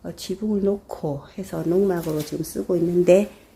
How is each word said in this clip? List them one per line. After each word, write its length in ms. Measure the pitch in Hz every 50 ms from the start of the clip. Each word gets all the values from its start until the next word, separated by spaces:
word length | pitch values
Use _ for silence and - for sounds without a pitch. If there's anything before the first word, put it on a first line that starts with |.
어, 100 | - 170 -
지붕을 480 | - - - 185 - 214 214 208 196 196
놓고 580 | 196 202 202 - - - - - 151 139 139 - - - 202
해서 240 | 185 - 175 160
농막으로 560 | 160 165 170 190 202 196 175 170 165 160 156 151
지금 240 | 151 - 147 156 156
쓰고 320 | - - - - - 180
있는데 540 | 170 165 175 175 180 175 180 180 196 208 - - - - - _